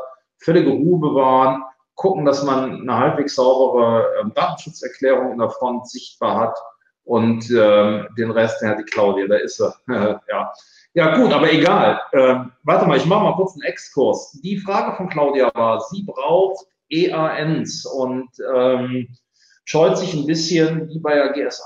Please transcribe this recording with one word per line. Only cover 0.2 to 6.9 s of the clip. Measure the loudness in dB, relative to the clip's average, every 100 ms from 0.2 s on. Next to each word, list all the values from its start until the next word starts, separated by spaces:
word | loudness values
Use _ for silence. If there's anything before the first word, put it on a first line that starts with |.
| _ _
völlige | 2 2 4
Ruhe | 2 2 2
bewahren, | 2 2 4 4 2 0 -8 -20 _ -2
gucken, | -2 0 0
dass | 0
man | 0 -2 -2 -6
eine | -4 0
halbwegs | 0 0 -2 2
saubere, | 2 4 4 2 2 2 0 -2
ähm, | -4 -2
Datenschutzerklärung | -2 -4 -14 -14 -14 -2 0 2 0
in | -2
der | -4
Front | -2 -4 -6 -10
sichtbar | -16 -16 -6 -2 0
hat | -2 -6 -14 _ _